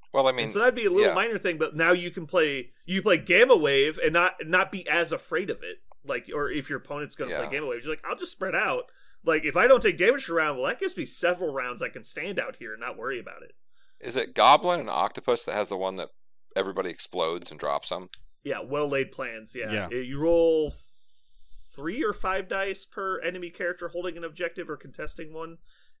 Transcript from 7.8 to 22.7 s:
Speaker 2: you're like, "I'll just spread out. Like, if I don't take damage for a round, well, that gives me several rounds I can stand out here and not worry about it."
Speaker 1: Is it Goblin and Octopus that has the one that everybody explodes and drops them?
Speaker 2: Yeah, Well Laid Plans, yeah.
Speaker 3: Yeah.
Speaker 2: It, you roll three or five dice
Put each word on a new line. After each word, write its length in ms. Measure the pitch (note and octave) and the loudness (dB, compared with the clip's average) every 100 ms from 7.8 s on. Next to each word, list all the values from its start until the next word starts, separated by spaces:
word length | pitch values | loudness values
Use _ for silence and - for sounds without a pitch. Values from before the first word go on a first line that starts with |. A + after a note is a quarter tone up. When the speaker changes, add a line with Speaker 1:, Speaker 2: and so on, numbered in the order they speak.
Speaker 2:
you're 100 | C3 | -6
like, 100 | D#3 | -6
"I'll 100 | D#3 | -6
just 160 | G#3 F4 | -8 -8
spread 240 | - F#3+ | -6 -2
out. 360 | F3+ G3+ B2+ - - - - | 0 0 -2 -4 -16 -20 -6
Like, 220 | - D#3 D3+ | 0 2 2
if 100 | D#3 | 4
I 100 | A3+ | 8
don't 160 | B3+ | 8
take 140 | A3 E3 | 6 4
damage 280 | F#3 C4+ - | 2 2 0
for 60 | |
a 40 | E3 | 0
round, 220 | D#3 C3+ | 0 0
well, 100 | C3+ | -2
that 100 | B3 | -2
gives 180 | F#4+ C4+ | -6 -4
me 80 | D3 | -8
several 440 | - F3 F3 F3 | -2 0 0 -2
rounds 280 | C3+ B2 B2 | -4 -6 -6
I 60 | B2 | -8
can 160 | B2+ | -10
stand 340 | A2+ - E3 F3+ | -14 -10 -6 -6
out 180 | A#2+ - | -6 -10
here 160 | A#2 | -14
and 60 | G#2+ | -10
not 180 | A#2+ A#2+ | -10 -8
worry 200 | A#2 B2+ | -8 -8
about 240 | G2 E2+ | -10 -16
it." 120 | - - - - - - | -18 -20 -20 -20 -20 -16
Speaker 1:
Is 140 | B2 | -6
it 200 | B2 - | -4 -4
Goblin 460 | - A2 D3+ F3+ F3 | 6 8 8 6 -2
and 100 | A2+ | -2
Octopus 540 | C#2 G2 - - A#2+ | 0 0 -2 0 0
that 100 | - | 0
has 160 | F#2+ G2+ | -2 -2
the 80 | F#2+ | -2
one 180 | F#2+ F#2+ | -4 -4
that 140 | D#2+ - - - - | -10 -12 -20 -20 -8
everybody 360 | - G2 F#2 F#2 | -2 -2 -2 -4
explodes 600 | D#2+ - F2 D#2+ F2 - | -6 -10 -2 -2 -2 -6
and 80 | D#2 | -6
drops 300 | D2 C#2+ - | -2 -2 -2
them? 220 | F2 F#2 - - - | -8 -10 -18 -20 -16
Speaker 2:
Yeah, 180 | C#3+ A#2 | -8 -8
Well 260 | A#2 C#3+ D3 | -4 -2 0
Laid 260 | C#3 C3 | 0 -2
Plans, 420 | - B2+ A2+ A2 B2+ | -6 -10 -10 -14 -10
yeah. 160 | A2 | -4
Speaker 3:
Yeah. 160 | G#2+ F#2 | -4 -4
Speaker 2:
It, 140 | B2 | -6
you 140 | B2+ C3+ | -6 -2
roll 560 | D#3+ E3+ E3 D#3+ D3+ - - - - - _ - - - - | 4 6 6 4 0 -4 -18 -20 -20 -20 _ -20 -14 -12 -12
three 300 | - D3 A3+ | -10 -8 -4
or 80 | A3 | -4
five 360 | G3 G3 F#3+ F#3+ | -2 -2 -2 -4
dice 360 | G3 G3 | -4 -4